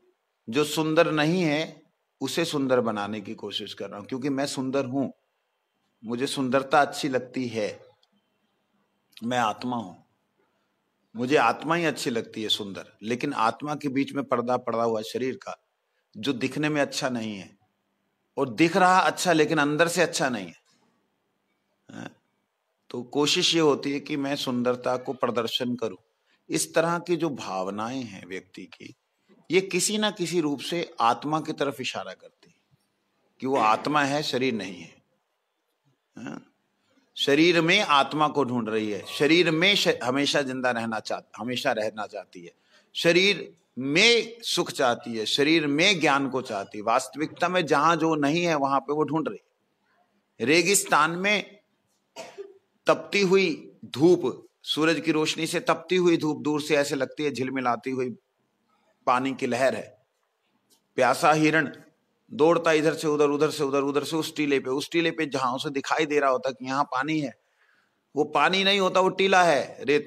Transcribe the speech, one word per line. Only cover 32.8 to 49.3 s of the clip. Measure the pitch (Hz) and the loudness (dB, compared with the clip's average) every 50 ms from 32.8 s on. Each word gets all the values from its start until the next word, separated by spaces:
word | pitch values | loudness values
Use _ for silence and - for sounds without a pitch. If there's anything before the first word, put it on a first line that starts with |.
| _ _ _ _ _ _ _ _ _ _ _ _ | _ _ _ _ _ _ _ _ _ _ _ _
कि | 123 | -4
वो | 131 135 | 0 2
आत्मा | 127 110 107 110 - - 143 151 147 143 | 4 4 4 4 2 2 0 2 2 2
है, | 135 143 151 | 2 0 -2
शरीर | 151 - 139 123 131 131 113 | -2 -2 -2 0 0 0 -2
नहीं | 104 92 98 92 87 | -4 -6 -8 -12 -14
है। | 82 82 - _ _ _ _ _ _ _ _ _ _ _ _ _ _ _ _ _ _ 139 _ _ _ _ _ 104 | -18 -20 -20 _ _ _ _ _ _ _ _ _ _ _ _ _ _ _ _ _ _ _ _ _ _ _ _ -16
हैं? | 117 135 - - - _ _ _ _ _ _ _ _ _ _ _ _ _ _ | -14 -14 -14 -14 -16 _ _ _ _ _ _ _ _ _ _ _ _ _ _
शरीर | - - 143 143 151 165 180 165 170 | -4 0 2 4 6 6 6 4 4
में | 160 165 185 208 | 4 4 4 4
आत्मा | 202 - 147 139 135 - 143 151 151 143 | 4 4 4 4 4 2 0 0 0 0
को | 127 147 135 | 2 0 -2
ढूंढ | 120 123 120 110 107 | 0 -2 -2 -2 -2
रही | 110 110 110 107 | -2 -2 -2 -2
है, | 101 92 - | -4 -6 -8
शरीर | - - - 147 143 165 175 170 160 | -8 -2 0 2 4 4 4 4 4
में | 156 160 180 202 208 | 2 2 4 4 4
श-, | - - 175 147 - | 4 2 2 0 0
हमेशा | 117 123 127 139 143 139 160 151 | -2 -2 0 0 0 0 0 0
जिंदा | 143 127 127 131 123 123 | -2 -2 -4 -2 0 0
रहना | 120 113 113 113 110 107 | 0 -2 -4 -4 -6 -6
चाह-, | - - 104 90 - _ - | -6 -6 -8 -8 -10 _ -14
हमेशा | 101 110 123 127 120 - 135 | -10 -8 -6 -6 -2 -2 -2
रहना | 117 110 107 110 101 110 104 | 0 0 -2 -4 -4 -6 -10
चाहती | 98 107 98 90 - - 90 85 | -10 -10 -12 -14 -14 -18 -20 -20
है, | 82 - _ _ _ _ _ _ _ - | -20 -20 _ _ _ _ _ _ _ -6
शरीर | - - 170 170 180 190 202 190 156 143 - - _ _ _ _ 120 | 0 2 4 4 6 4 4 2 0 -4 -12 -18 _ _ _ _ -8
में | 131 139 147 180 214 233 240 220 - 233 - - | -4 0 2 4 6 6 4 4 2 -2 -8 -10
सुख | - - - 175 165 - | -6 -4 -2 -2 -2 -2
चाहती | - - 139 120 117 117 - 120 113 | -2 0 0 2 0 0 -4 -6 -6
है, | 110 107 | -6 -4
शरीर | - - 143 143 151 165 165 151 | -2 0 2 4 4 4 4 2
में | 143 139 151 180 208 202 156 | 2 2 2 4 2 2 2
ज्ञान | 156 151 139 139 139 127 | 2 2 2 2 0 -2
को | - 131 | -4 -4
चाहती | 117 - 110 98 98 - - 107 | -4 -4 -6 -6 -6 -8 -10 -4
है। | 101 | 0
वास्तविकता | 113 117 131 - - - 139 156 - - - 175 170 | 2 2 2 0 -2 -6 -6 -6 -6 -4 -4 -2 0
में | 185 185 175 | 0 0 0
जहां | 139 151 143 151 165 170 156 | 2 2 4 4 4 4 4
जो | 160 165 160 | 2 2 2
नहीं | 151 143 139 156 175 175 | 2 2 2 2 2 2
है | 170 160 | 0 2
वहां | 143 139 139 139 135 | 0 0 0 0 0
पे | - - | 0 0
वो | 147 151 151 | 0 0 0
ढूंढ | 131 147 160 151 | 0 -2 -2 -4
रही | 123 | -4